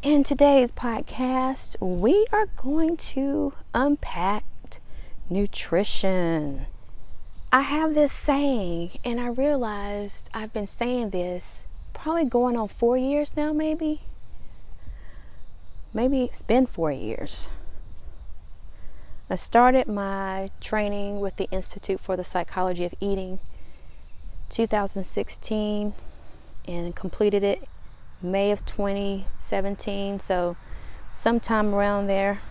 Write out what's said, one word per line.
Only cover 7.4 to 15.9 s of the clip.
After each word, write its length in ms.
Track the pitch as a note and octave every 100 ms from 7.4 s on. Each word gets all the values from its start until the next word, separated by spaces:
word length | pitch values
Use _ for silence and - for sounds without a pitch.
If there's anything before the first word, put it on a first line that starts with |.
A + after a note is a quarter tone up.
| -
I 100 | C4
have 320 | C#4 D4+ D#4+
this 180 | D4+ D4
saying, 760 | - - C#4+ C#4+ B3+ F3+ E3+ F3 -
and 160 | A#3+ A#3+
I 60 | B3
realized 1040 | A#3+ C#4+ C#4+ A#3 G#3 G3+ G#3 G3+ - -
I've 200 | A3+ G#3+
been 160 | A3+ G3+
saying 420 | - A#3+ B3 A3+
this 540 | F#3 F3+ F3+ - - - - -
probably 320 | - D4+ E4+ C#4+
going 300 | A#3+ B3 A#3+
on 120 | G#3+
four 280 | - A#3 B3+
years 400 | C4 D4 D4 -
now, 160 | D4+
maybe. 500 | D4+ D#4 D#4 D#4 D4+ - - - - - - - - - - - - - - - - - - -